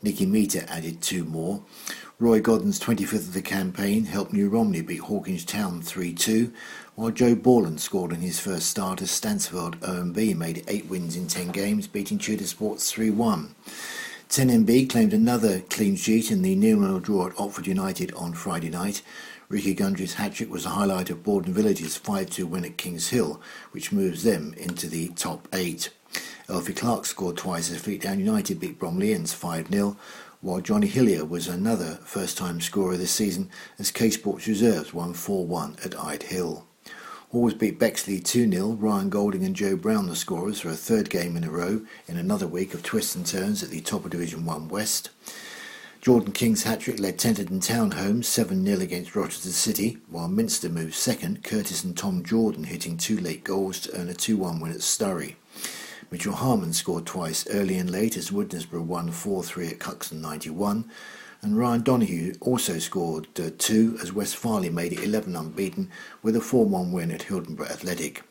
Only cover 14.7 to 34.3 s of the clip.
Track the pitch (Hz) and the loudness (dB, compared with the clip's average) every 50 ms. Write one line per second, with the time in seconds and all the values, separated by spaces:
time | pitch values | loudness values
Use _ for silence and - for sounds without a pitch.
14.7 | 117 127 131 131 - 120 110 104 98 107 113 117 123 120 107 110 95 92 92 - | 8 8 6 6 6 6 6 6 8 6 6 6 6 4 4 4 2 2 -2 -4
15.7 | - - 110 - 98 175 - - - 226 226 - 226 190 185 190 - 95 104 110 | 0 2 4 4 4 2 2 4 4 4 4 4 2 4 4 4 6 6 8 8
16.7 | 110 107 101 196 190 - - - 104 98 90 92 - - 104 101 - - 87 95 | 8 6 6 4 4 0 0 2 2 2 2 0 -2 -4 -4 -4 -4 -6 -2 0
17.7 | 92 - 190 - - - 180 - - - 180 85 165 170 - - - - 82 82 | 0 0 0 0 -2 -2 -4 -6 -4 -6 -6 -6 -6 -6 -4 -4 -4 -2 -4 -4
18.7 | 80 87 90 101 101 - - - - - - - - - - _ 98 104 98 101 | -4 -2 -2 -2 -4 -4 -8 -12 -18 -16 -16 -16 -16 -18 -12 _ -4 -2 0 0
19.7 | 95 - 101 98 98 90 95 90 - - 107 101 - - 113 - - 85 - 92 | 0 2 2 0 2 0 -2 -4 -4 -4 -4 -4 -4 -6 -8 -6 -6 -6 -4 -2
20.7 | 87 98 101 98 95 92 92 90 87 82 - 107 101 98 87 90 90 101 107 107 | 0 2 2 2 2 2 0 -4 -4 -4 0 2 2 2 2 2 2 4 4 4
21.7 | 98 - 82 78 - - - - 104 98 92 90 - - 92 82 85 92 87 - | 4 2 0 -6 -6 -6 -4 -2 -2 -2 -2 -4 -4 -6 -4 -4 -4 -4 -6 -6
22.7 | - - - 90 87 82 82 - - 123 113 - - - - - - - - - | -8 -8 -8 -6 -4 -4 -4 0 2 2 2 0 -2 -8 -12 -18 -18 -18 -18 -14
23.7 | - - - - - 101 98 - - 82 - 117 101 85 76 73 - - - 87 | -12 -10 -6 0 2 2 2 2 0 2 2 2 2 2 0 -8 -10 -8 -6 -6
24.7 | 87 - - 82 80 82 82 87 - - - - 80 80 - - - 95 90 87 | -6 -6 -6 -6 -4 -4 -4 -4 -4 -4 -4 -4 -4 -6 -8 -6 -4 -2 -2 -2
25.7 | 80 - - - - _ _ _ - - - - - - - - 95 90 85 90 | -2 -4 -8 -10 -10 _ _ _ -10 -10 -10 -10 -16 -18 -10 -4 -4 -4 -4 -4
26.7 | 92 - - 120 117 101 - - - - 98 90 85 85 - 95 90 85 82 82 | -6 -2 0 2 0 2 0 -6 -6 -2 -4 -4 -4 -4 -4 -4 -2 -2 -2 -4
27.7 | 87 82 - 107 101 92 - 95 98 98 95 104 110 - 196 - 202 - 180 - | -4 -4 -4 -4 -4 -4 -2 -2 -2 0 2 2 2 2 0 0 -4 -4 -4 -8
28.7 | - - - - 85 92 98 107 110 92 82 82 - - - 85 82 - 82 - | -6 -6 -6 -4 0 2 2 2 2 2 0 -4 -6 -6 -4 -4 -4 -4 -2 0
29.7 | 185 101 101 101 101 - - - - - - - - _ - 95 90 92 92 - | 2 2 2 2 0 -4 -12 -18 -18 -18 -18 -20 -20 _ -6 -4 -4 -2 0 2
30.7 | 107 104 104 101 - 131 127 113 95 80 76 78 85 87 82 90 87 87 98 110 | 2 4 4 4 4 6 6 6 6 4 0 -2 -4 -4 -4 -4 -2 0 2 2
31.7 | 117 101 87 80 80 - - - - - 92 82 - - 92 90 85 85 82 - | 2 2 0 -4 -6 -10 -14 -8 -6 -4 -4 -4 -4 -4 -4 -4 -4 -4 -4 -2
32.7 | - 101 95 92 92 87 92 90 - - 110 104 87 90 95 - - - - - | 0 0 2 2 0 0 0 0 0 2 2 2 2 -2 -4 -6 -8 -18 -18 -18
33.7 | - - 202 - - - 117 113 107 - - 101 | -12 -6 -4 -4 0 4 4 4 4 2 0 -2